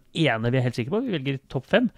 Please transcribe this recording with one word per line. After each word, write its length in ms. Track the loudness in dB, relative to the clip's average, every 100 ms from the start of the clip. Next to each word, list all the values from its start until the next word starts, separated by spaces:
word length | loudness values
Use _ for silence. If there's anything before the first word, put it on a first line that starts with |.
| -2
ene 380 | 0 0 2 0
vi 60 | 2
er 20 |
helt 140 | 0 -2
sikre 140 | -2
på, 80 | -2 -2
vi 120 | -2
velger 220 | -2 -6 -6
topp 160 | -8 2
fem, 240 | 2 2